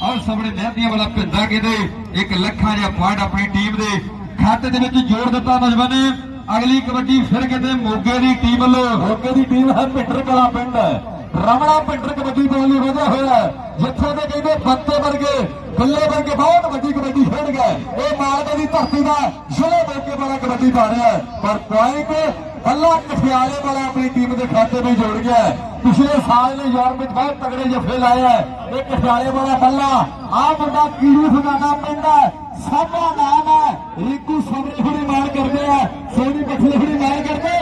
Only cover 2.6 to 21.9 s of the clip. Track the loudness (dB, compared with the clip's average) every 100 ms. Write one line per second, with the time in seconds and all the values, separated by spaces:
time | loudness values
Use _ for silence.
2.6 | 0 0 -2 0 -2 0 -2 -2 -2 -2
3.6 | -2 -2 -2 -4 -6 -12 -12 0 2 2
4.6 | 0 0 2 0 2 0 0 0 0 2
5.6 | 4 2 2 2 0 -2 -10 -14 -4 -2
6.6 | 0 0 -2 -4 2 2 2 0 0 -2
7.6 | -2 -2 -2 0 0 2 2 2 2 4
8.6 | 4 4 2 0 0 -2 0 2 2 2
9.6 | 4 2 0 -2 -2 -4 2 4 4 0
10.6 | -2 0 0 -2 -6 -12 -8 -2 2 2
11.6 | 4 2 0 -6 -6 -6 -2 0 2 2
12.6 | 2 2 0 0 0 0 2 2 2 -6
13.6 | -10 -4 -4 -2 -2 -2 -4 -4 -2 0
14.6 | 0 0 0 0 0 -2 -2 -2 -4 -8
15.6 | -6 0 0 2 0 0 -2 0 4 4
16.6 | 2 -4 -4 -4 -2 0 0 0 -4 0
17.6 | 0 -2 -6 -4 -4 -2 -2 -2 -2 -4
18.6 | 0 0 0 0 2 2 0 -6 -8 -2
19.6 | 2 2 0 -4 -6 -6 -4 -4 -4 0
20.6 | 2 4 2 4 2 2 -4 -6 -4 -4
21.6 | 0 2 2